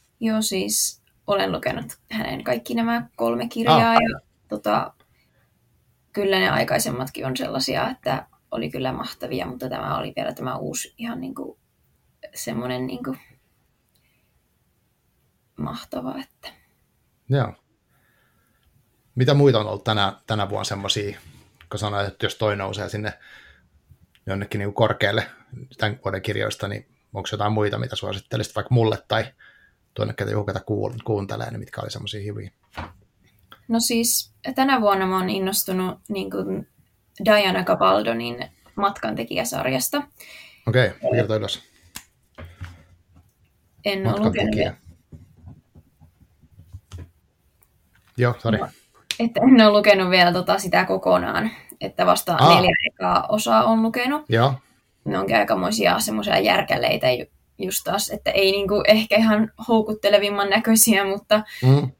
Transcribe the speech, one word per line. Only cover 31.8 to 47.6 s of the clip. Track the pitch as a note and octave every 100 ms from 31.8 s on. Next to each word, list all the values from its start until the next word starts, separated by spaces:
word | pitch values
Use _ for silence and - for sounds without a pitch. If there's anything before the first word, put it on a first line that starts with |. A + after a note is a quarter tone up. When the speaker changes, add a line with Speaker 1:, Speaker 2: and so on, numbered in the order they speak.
Speaker 2:
oli | G#2+
semmosia | - G2+ G#2+
hyviä? | G#2 G#2 G2+ - _ - - - _ _ _ _ _ - -
Speaker 1:
No | A3+
siis | A#3 A#3 A#3 - - _ -
tänä | C4 C4+ B3+
vuonna | G#3 G3 F#3+
mä | F#3
oon | F#3
innostunut | G3 F#3+ G3 - F#3 F#3 - -
niinku | G3 G3 G3 F#3+ G3+ - _ _ _ _ -
Diana | G3+ G#3 G3 F3+
Gabaldonin | F3+ F3+ F#3+ F#3+ A2+ A#2 A#3 A#2+ - _ _
Matkantekijäsarjasta. | - G3 G#3 A3 A3 A#3 - A#3+ - C3 C4 - C#4+ - _ - - - - -
Speaker 2:
Okei, | B2+ A2
mä | - -
kirjoitan | A#2 G#2 A2
ylös. | G#2 - - _ _ - - _ _ - - - - - - _ _ _ _ _ _ _ _ _
Speaker 1:
En | G3+ G3 F#3+
oo |
lukenut | G3+
Speaker 2:
Matkantekijä. | G#3+ - - -
Speaker 1:
vielä. | - - - - _ - - _ - - _ - _ _ - _ _ _ _ - - - - E2+ - _ _ _ _ _